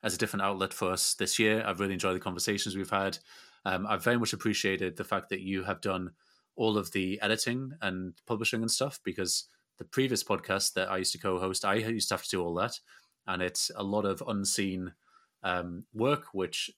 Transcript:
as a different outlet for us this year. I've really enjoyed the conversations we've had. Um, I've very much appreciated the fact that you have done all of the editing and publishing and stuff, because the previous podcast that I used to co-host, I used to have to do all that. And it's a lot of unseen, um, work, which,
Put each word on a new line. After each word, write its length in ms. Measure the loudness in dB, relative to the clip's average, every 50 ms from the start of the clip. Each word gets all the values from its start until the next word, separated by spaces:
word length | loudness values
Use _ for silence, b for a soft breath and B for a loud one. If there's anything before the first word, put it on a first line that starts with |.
| -2
as 100 | -2 0
a 40 | 0
different 260 | 0 0 0 0 0
outlet 300 | 0 2 0 -2 -2 -2
for 180 | -2 0 0
us 220 | 2 2 2 0 0
this 260 | 0 0 0 2 4
year. 240 | 6 6 6 4 2
I've 140 | -2 0 0
really 140 | 0 0 0
enjoyed 240 | 0 0 0 0 0
the 20 |
conversations 560 | -2 -4 -4 -2 0 0 0 0 0 -2 -2
we've 140 | -4 -4 0
had. 280 | 0 0 0 0 -2 -4 B B B B B B B B B
Um, 240 | -2 0 0 0 0
I've 160 | -2 2 4
very 140 | 4 4 4
much 160 | 2 0 -2
appreciated 640 | 0 0 0 0 2 2 0 2 2 0 -2 -2 -4
the 80 | -2
fact 240 | -2 -2 -2 0 -2
that 100 | -6 -4
you 240 | -2 -2 -2 -2 0
have 160 | -2 -4 -2
done 320 | -2 -2 -2 0 -2 -6 -10 b b b b b b b b 0
all 200 | 2 4 4 2
of 140 | 0 0
the 260 | -2 0 0 0 0 0
editing 500 | 2 2 2 2 2 -2 -2 -2 -4 -8 -8 -4
and 320 | -4 -4 -2 -2 -4 -6 -8 -12 _ -4
publishing 340 | -2 0 0 0 0 0
and 80 | 0 0
stuff, 300 | 2 2 0 -2 -2 -6 _
because 400 | -6 -4 -2 -2 0 0 -2 -2 b b b b b _ _
the 80 | -18
previous 360 | -4 0 2 2 4 2 0
podcast 520 | 2 0 0 -2 2 0 0 2 2 0 0
that 180 | 0 0 0
I 60 | 0 0
used 160 | 0 0 -2
to 40 | 0
co-host, 460 | 0 0 0 2 0 0 -2 0 2
I 120 | 2 2
used 340 | 2 2 0 0 0 0 0
to 60 | 0
have 80 | -2 -2
to 60 | -2
do 140 | -2 0 0
all 100 | 0 2
that. 220 | 0 0 0 -2 -8 b b b b b b b b _
And 160 | -6 -2 0
it's 300 | 0 0 0 0 -2 -2 -2
a 100 | -4 -2
lot 200 | 0 0 2 2
of 180 | 2 0 -2 -2 -4
unseen, 640 | -2 -2 0 0 0 2 2 0 0 -2 -4 -8 -10 b b b b b b b b b -2
um, 420 | 0 0 0 -2 -4 -6 -10 -12 _ -4
work, 320 | 0 2 2 2 2 -2 -6 -2
which, 360 | -2 -2 -2 -2 -4 -4 -6 -8